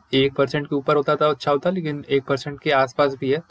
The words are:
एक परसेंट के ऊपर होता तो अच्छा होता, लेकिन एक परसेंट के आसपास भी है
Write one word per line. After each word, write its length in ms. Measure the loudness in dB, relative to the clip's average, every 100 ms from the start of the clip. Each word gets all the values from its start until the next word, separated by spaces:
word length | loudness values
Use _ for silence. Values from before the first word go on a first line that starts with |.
| -2
एक 200 | 2 2
परसेंट 340 | 2 0 0 -2
के 80 | -2
ऊपर 200 | 2 2
होता 200 | 2 2
तो 100 | 2
अच्छा 260 | 0 0
होता, 180 | 0 0
लेकिन 340 | -2 -4 -6 -2
एक 140 | -2
परसेंट 360 | 0 -4 -4 -6
के 120 | 0
आसपास 440 | 2 2 2 0 0
भी 120 | -2
है 100 | -2 -2